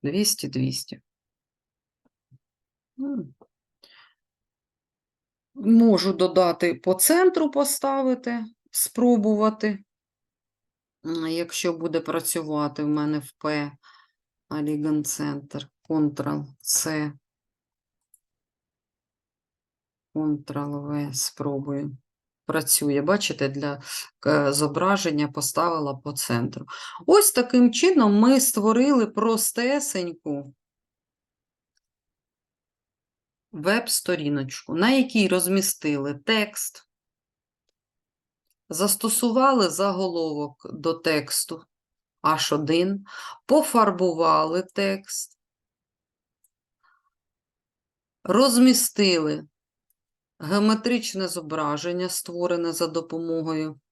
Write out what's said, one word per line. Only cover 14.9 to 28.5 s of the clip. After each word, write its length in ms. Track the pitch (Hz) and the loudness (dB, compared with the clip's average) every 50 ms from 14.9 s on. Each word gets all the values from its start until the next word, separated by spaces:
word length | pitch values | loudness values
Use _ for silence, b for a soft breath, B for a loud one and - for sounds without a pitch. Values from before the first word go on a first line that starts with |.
| 156 151 151 | -2 -2 -2
центр, 640 | - - - 151 147 143 143 143 - - 143 139 - _ _ _ _ | -4 -6 -6 -6 -6 -6 -8 -10 -12 -14 -14 -14 -14 _ _ _ _
Ctrl-C, 1200 | 160 156 151 147 147 - 139 147 147 147 147 139 - _ _ - - - - 156 156 151 151 147 147 139 _ _ _ _ _ _ _ _ _ _ _ _ _ _ _ _ _ _ _ _ _ _ _ _ _ _ _ _ _ _ _ _ _ _ _ _ _ _ _ _ _ _ _ _ _ _ _ _ _ _ _ _ _ _ _ _ _ _ _ | 0 0 0 0 0 -4 -4 -4 -4 -6 -8 -10 -16 _ _ -2 -2 -2 -2 -2 -4 -4 -4 -6 -8 -12 _ _ _ _ _ _ _ _ _ _ _ _ _ _ _ _ _ _ _ _ _ _ _ _ _ _ _ _ _ _ _ _ _ _ _ _ _ _ _ _ _ _ _ _ _ _ _ _ _ _ _ _ _ _ _ _ _ _ _
Ctrl-V, 1000 | 156 156 151 151 147 143 - - 143 143 147 143 143 143 147 147 147 147 143 131 | -4 -2 -2 -2 -4 -6 -10 -8 -8 -6 -6 -8 -8 -8 -6 -6 -6 -6 -6 -6
спробую. 840 | 131 - - - - 143 143 139 139 139 147 143 139 147 147 131 - _ _ _ _ _ _ _ _ _ | -6 -6 -6 -6 -6 -6 -4 -4 -4 -6 -6 -6 -6 -6 -8 -10 -14 _ _ _ _ _ _ _ _ _
Працює, 560 | - - 160 143 - - - 151 147 143 143 143 | -4 -4 -4 0 0 0 0 2 0 0 0 2
бачите, 460 | 156 196 202 202 - 151 - - 139 | 2 2 2 2 -4 -4 -2 -4 -4
для, 340 | 135 143 143 147 143 139 B B B B B B B _ - | -4 -4 -6 -6 -6 -8 B B B B B B B _ 0
е, 260 | 143 151 151 143 139 143 | 2 2 2 2 2 0
зображення 760 | 143 151 147 143 165 175 190 202 196 - 175 147 147 147 147 | 0 0 0 0 0 2 2 2 2 0 0 0 0 -2 -2
поставила 680 | - - 139 - - - 160 170 170 160 151 139 139 | -4 -4 -6 -4 -2 0 0 0 0 -2 -4 -4 -6
по 180 | 135 _ 147 143 | -6 _ -10 -8
центру. 540 | 131 - - 123 117 120 143 - - - B B B B B B B 170 | -8 -4 -2 -2 0 -2 -2 -6 -10 -14 B B B B B B B 2
Ось 260 | - 349 415 403 - - | 6 6 6 6 6 2
таким 400 | - 247 240 - 247 247 240 233 | 2 -2 2 4 6 6 6 4
чином 420 | - - 359 381 330 240 208 202 | 4 2 4 6 6 4 6 6
ми 260 | 208 220 240 269 262 | 6 6 6 6 4
створили 680 | 262 - | 4 2